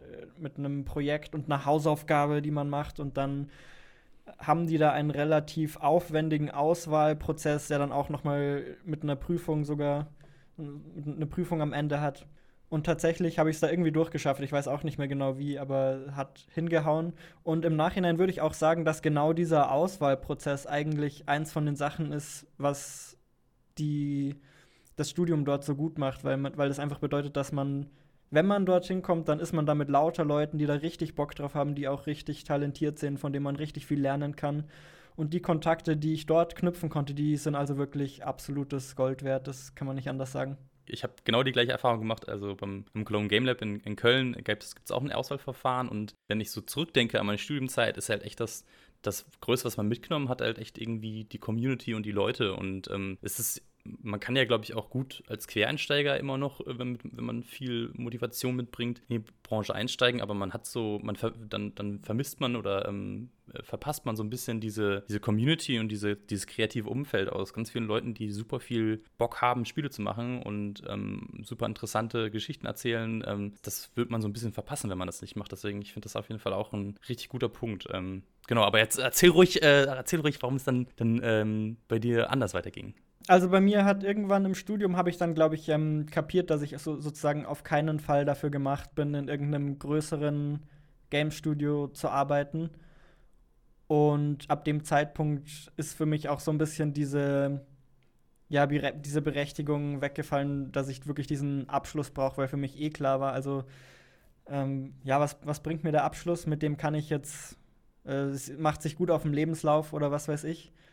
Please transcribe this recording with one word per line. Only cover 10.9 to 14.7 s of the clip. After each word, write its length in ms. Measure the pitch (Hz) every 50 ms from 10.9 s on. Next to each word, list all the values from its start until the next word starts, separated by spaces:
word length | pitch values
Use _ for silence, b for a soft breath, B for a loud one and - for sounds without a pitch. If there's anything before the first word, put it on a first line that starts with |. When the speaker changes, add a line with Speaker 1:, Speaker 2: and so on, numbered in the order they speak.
| - 165 143 147 139
Speaker 1:
einer 80 | 156 156
Prüfung 360 | 151 - 180 180 - 175 156
am 120 | 151 151 -
Ende 260 | 147 151 147 147 143
hat. 260 | 151 143 139 - - - b b b b b b b -
Und 160 | 160 151 151
tatsächlich 540 | 170 160 160 - 165 165 - 180 165 160 165
habe 100 | 156 160
ich's 100 | 156 -
da 100 | 165 147
irgendwie 220 | - 180 175 160
durchgeschafft. 500 | 151 156 165 156 - 147 - 143 135 135
Ich 120 | 139 135 151
weiß 160 | 139 139
auch 140 | 123